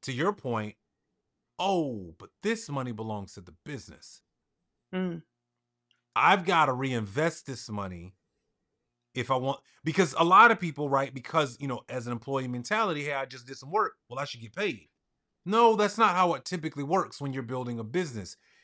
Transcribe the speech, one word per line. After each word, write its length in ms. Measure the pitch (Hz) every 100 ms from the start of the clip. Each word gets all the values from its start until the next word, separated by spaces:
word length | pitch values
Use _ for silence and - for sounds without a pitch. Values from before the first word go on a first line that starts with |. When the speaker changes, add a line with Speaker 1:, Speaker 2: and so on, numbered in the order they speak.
Speaker 1:
to 100 | -
your 200 | 123 175
point, 440 | 208 131 113 107 - _ _ _ _ _ _ _ -
"Oh, 560 | 185 180 147 110 87 80
but 120 | 92 _
this 260 | 202 226 -
money 220 | 139 127
belongs 420 | 110 110 107 98
to 80 | -
the 100 | 87 80
business. 580 | - 135 - 64 - - _ _ _ _ _ _ _
Speaker 2:
Mm. 300 | 185 185 170 - _ _ _ _ _ _ _ _ -
Speaker 1:
I've 280 | 147 190
gotta 280 | 175 170 147
reinvest 720 | 127 135 120 104 107 165 - -
this 220 | 123 -
money 480 | 104 95 87 90 _ _ _ _ _ _ _ _ _ _
if 160 | 127 120
I 60 | 131
want," 240 | 131 131 _ _
because 300 | 160 160 180 -
a 60 |
lot 260 | 170 190 233
of 100 | 220
people, 280 | 170 143 147
right, 240 | 135 139
because, 460 | 131 - 160 143 120
you 80 | 139
know, 140 | 123 -
as 180 | 127 117
an 60 |
employee 360 | 120 - 135 127
mentality, 560 | 123 123 214 214 151
"Hey, 100 | 147
I 100 | 139 131
just 200 | 131 120
did 100 | 135
some 140 | 135
work. 280 | 196 202 - _
Well, 100 | 123
I 60 |
should 160 | 143 120
get 140 | 113
paid." 360 | 170 202 110 - _ _ _ _ _ 180
No, 300 | 220 233 220
that's 220 | 208 214
not 180 | 220 180
how 180 | 180
it 100 | 143
typically 400 | - 180 151 143
works 360 | 139 185 107 -
when 120 | 143
you're 100 | 135
building 340 | 120 127 123 117
a 40 |
business. 520 | 110 160 165 110 90 - _ _